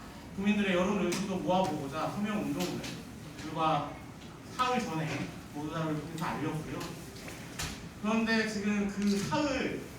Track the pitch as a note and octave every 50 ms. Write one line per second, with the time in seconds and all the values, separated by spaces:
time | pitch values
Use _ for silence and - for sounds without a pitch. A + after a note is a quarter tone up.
0 | - - - - - - - F#3+ G3 G#3 G#3+ G#3 G3+ F#3 F3+ F3 F#3 G3+ G#3 G3
1 | F3 F3 E3+ - G3+ F#3+ F#3 - D3 E3+ F3+ - - - D3+ D3+ C#3 C3+ C#3+ D#3
2 | D#3 D#3+ - G3 G#3 A3 G3+ - C#3+ - - F3+ F3 D#3 - - - - - -
3 | - - - - - - - - D3+ D#3 D3+ D#3+ D#3+ D#3+ D#3 - - - - -
4 | - - - - - - - - - - - - C4 B3 B3 A3+ - - D#3+ D#3+
5 | D#3+ C#3+ C3+ B2 - - - - - - - D3 D3+ D3+ D#3+ D#3+ D#3+ D#3 D3+ D3
6 | C#3 - - D#3+ E3 - - C3+ D3 D#3 D#3 D#3 - C3 C3 - - - - -
7 | - - - - - - - - - - - - - - - - - - - -
8 | G3+ G#3 A3 A3+ A3+ A3 A3+ A3 G#3 - - G3+ G3 G#3 G#3 G3+ G3+ - - G3
9 | G#3 G3+ G3 - - - D#4 D4+ D4+ C#4+ C4 A#3+ - D3 C#3+ C3+ - - -